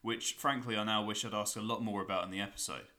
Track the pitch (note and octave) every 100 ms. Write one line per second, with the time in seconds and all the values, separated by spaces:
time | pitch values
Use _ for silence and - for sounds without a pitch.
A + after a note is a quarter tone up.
0 | A#2 A2+ - - D3 C3+ A#2+ G#2+ G#2 A2
1 | G#2 A2 A2+ G#2 G2+ A2 A2 A2+ A2+ G2+
2 | F#2+ F#2+ F2+ F#2+ G2+ - - C2+ -